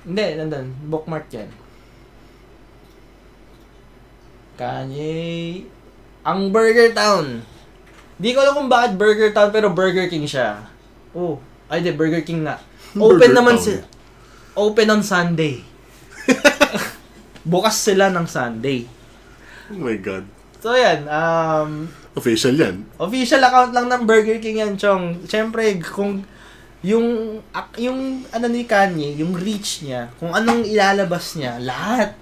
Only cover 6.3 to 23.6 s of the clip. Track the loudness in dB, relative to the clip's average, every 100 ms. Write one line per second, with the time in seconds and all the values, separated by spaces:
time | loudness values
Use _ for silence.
6.3 | -2 0 2 4 6 4 4 2 2 0
7.3 | -8 -14 -20 -20 -20 -20 -20 -20 -6 -2
8.3 | 2 2 2 2 2 2 2 2 4 2
9.3 | 4 2 4 0 2 0 0 -2 -4 -4
10.3 | -2 -2 -4 -14 -20 -20 -20 -16 -8 -6
11.3 | -8 -12 -20 -8 -4 -4 -2 0 0 -2
12.3 | -6 -4 -8 -12 -20 -10 4 6 10 8
13.3 | 8 6 4 2 -4 -8 -20 -20 -20 -20
14.3 | -20 -14 -2 0 4 4 4 2 0 0
15.3 | 0 -2 -2 -12 -20 -20 -20 -20 -10 -2
16.3 | 2 2 2 -2 -2 -8 -12 -20 -20 -20
17.3 | -14 -2 0 0 0 0 2 2 2 -4
18.3 | -4 -6 -6 -4 -4 -6 -18 -20 -20 -20
19.3 | -20 -20 -20 -16 -10 -6 -6 -6 -10 -12
20.3 | -20 -20 -12 -2 2 2 2 -2 -4 0
21.3 | 0 0 -2 -4 -8 -12 -14 -14 -4 0
22.3 | 2 2 2 0 -2 -12 -8 -6 -4 2
23.3 | 4 6 6